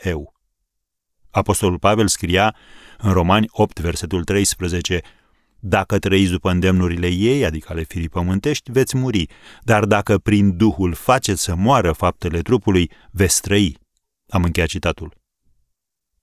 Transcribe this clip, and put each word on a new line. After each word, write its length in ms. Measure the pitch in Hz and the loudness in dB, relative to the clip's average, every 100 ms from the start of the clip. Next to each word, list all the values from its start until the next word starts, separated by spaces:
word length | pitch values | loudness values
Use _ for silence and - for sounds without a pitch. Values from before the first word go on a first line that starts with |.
eu. 320 | 95 80 73 _ _ _ _ _ _ _ _ _ _ | -6 -6 -8 _ _ _ _ _ _ _ _ _ _
Apostolul 480 | - 95 98 98 87 | -2 0 0 0 2
Pavel 300 | 98 110 104 | 2 2 2
scria 480 | - 85 90 107 - - - - - | 0 0 2 2 -2 -12 -20 -20 -6
în 140 | 104 | 0
Romani 340 | 92 85 104 110 | 2 4 2 2
opt, 300 | - 107 - | 0 -2 -2
versetul 440 | 85 82 85 92 | -6 -6 -4 -4
treisprezece: 760 | 80 101 101 - 90 87 85 87 - _ _ _ _ _ | -2 0 0 -2 -4 -4 -2 -4 -6 _ _ _ _ _
„Dacă 400 | 98 101 95 101 | -2 0 0 0
trăiți 320 | - 95 98 | 2 2 2
după 200 | 90 98 | 2 0
îndemnurile 560 | 90 92 92 87 85 90 | 2 2 2 2 0 -2
ei, 380 | 90 110 139 | 0 0 2
adică 280 | 104 78 - | 0 -4 -8
ale 100 | 82 | -10
firii 260 | 78 92 82 | -8 -6 -6
pământești, 640 | 92 87 95 147 151 - | -4 -2 -2 -2 -6 -4
veți 240 | 123 127 131 | -2 0 -2
muri, 300 | 127 107 82 - - - | -2 -2 -4 -8 -20 -8
dar 220 | - 110 | 0 2
dacă 340 | 104 104 - 101 | 2 0 2 0
prin 380 | - 104 101 87 | 2 2 2 2
Duhul 380 | 110 98 90 | 0 0 -2
faceți 480 | 80 - 131 - 92 | -2 0 0 0 -4
să 120 | - | -4
moară 380 | 87 104 139 87 | -2 2 2 2
faptele 480 | 78 90 - 87 82 | 0 -2 -2 -4 -4
trupului, 500 | 82 120 - 92 85 - _ | 0 0 2 2 0 -4 _
veți 300 | 87 98 - | -2 0 0
trăi.” 380 | - 101 95 73 _ _ _ _ _ | 0 0 0 -2 _ _ _ _ _
Am 140 | 95 | -2
încheiat 260 | 87 82 85 | 0 0 -2
citatul. 460 | 90 85 - - - _ _ _ _ _ _ _ _ _ _ | -2 -4 -6 -10 -18 _ _ _ _ _ _ _ _ _ _